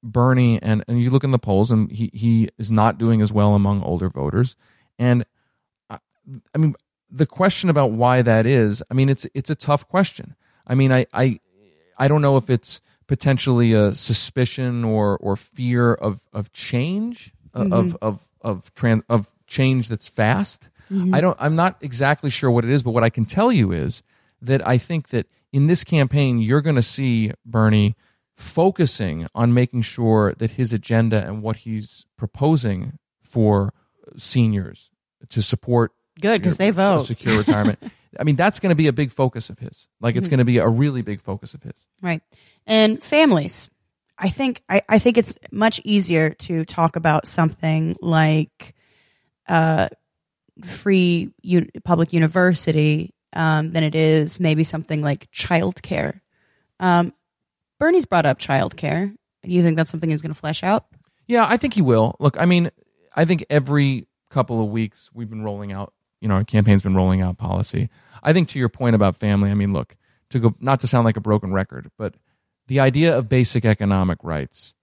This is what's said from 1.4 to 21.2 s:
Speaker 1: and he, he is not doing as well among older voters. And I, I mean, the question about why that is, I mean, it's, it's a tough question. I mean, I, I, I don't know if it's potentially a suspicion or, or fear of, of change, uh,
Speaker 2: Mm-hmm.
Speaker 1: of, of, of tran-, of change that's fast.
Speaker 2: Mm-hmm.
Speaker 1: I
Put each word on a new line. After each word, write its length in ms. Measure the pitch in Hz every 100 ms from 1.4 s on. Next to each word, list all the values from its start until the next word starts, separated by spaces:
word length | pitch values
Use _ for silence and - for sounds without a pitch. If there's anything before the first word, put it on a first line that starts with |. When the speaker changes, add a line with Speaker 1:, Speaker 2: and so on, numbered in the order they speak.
| - 98 113
Speaker 1:
and 180 | 110 -
he, 200 | 110 113
he 360 | - 117 113 110 _
is 120 | 104
not 280 | 110 110 -
doing 240 | 117 113
as 100 | 107
well 220 | 107 104
among 280 | 101 101 101
older 260 | - 87 90
voters. 440 | - 69 98 123 - _ _ _ _
And 260 | 123 123 113 _ _ _ _ _ _
I, 100 | - _ _ - 135 _
I 40 | 156
mean, 160 | 156 - _ _ _
the 160 | 131 151
question 440 | - 185 - 185
about 200 | 147 131
why 300 | 110 120 127
that 220 | 120 110 113
is, 360 | 135 107 107 -
I 40 |
mean, 140 | 127 135
it's, 180 | 135 -
it's 160 | 139 -
a 40 |
tough 340 | 151 - 147 -
question. 480 | 180 190 - - - _ _ -
I 80 |
mean, 180 | 131 135
I, 140 | 127 -
I, 280 | - 131 107 _ _ 101 78 _ -
I 100 | 135
don't 120 | 151
know 140 | 143 139
if 140 | -
it's 300 | 123 - - _ _ _
potentially 680 | 139 143 131 - 120 120
a 200 | 110 104
suspicion 920 | - - 113 - - 123 - 127 120
or, 340 | 117 110 104 98
or 180 | - 98
fear 580 | - - 123 123 120
of, 280 | 113 107 101 _
of 200 | 107 104
change, 800 | - - 123 147 190 226 233 - _ _
uh, 60 | -
Speaker 2:
Mm-hmm. 100 | 202
Speaker 1:
of, 240 | 185 180 170
of, 260 | 110 98 _ _
of 340 | 113 95 -
tran-, 280 | - 120 113 -
of 240 | 117 101 _ _
change 420 | - 131 131 110
that's 200 | 113 -
fast. 600 | - 107 151 202 - _ _ _
Speaker 2:
Mm-hmm. 240 | 190 180
Speaker 1:
I 60 | 151